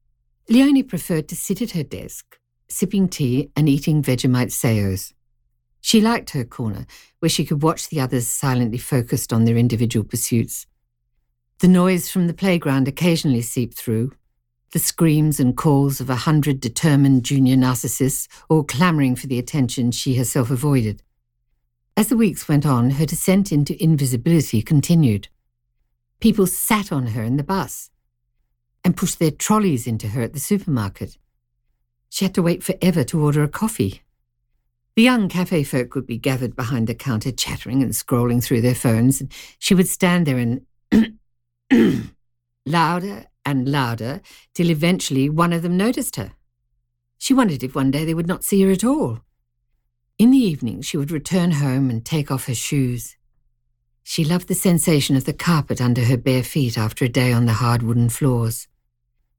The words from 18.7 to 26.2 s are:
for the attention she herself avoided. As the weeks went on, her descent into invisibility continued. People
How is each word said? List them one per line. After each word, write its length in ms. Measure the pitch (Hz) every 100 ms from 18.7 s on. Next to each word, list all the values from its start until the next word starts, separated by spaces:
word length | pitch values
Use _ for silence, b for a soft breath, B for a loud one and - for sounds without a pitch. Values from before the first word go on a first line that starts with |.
| 127 180 156 135 123
for 120 | 131
the 120 | 123
attention 520 | 120 156 120 - 120
she 240 | 117 - 127
herself 360 | 120 147 117
avoided. 520 | 131 147 135 107 101 _ _ _ _ _ _ _ _ _ -
As 140 | 214
the 80 | 226
weeks 320 | 214 147 -
went 160 | 147 151
on, 240 | 123 123
her 140 | 135 156
descent 480 | 165 - 190 190
into 280 | 147 143 180
invisibility 800 | 160 151 135 127 165 165 139 113
continued. 680 | - 147 - 170 139 101 - _ _ _ _ _ _ _ _
People 280 | _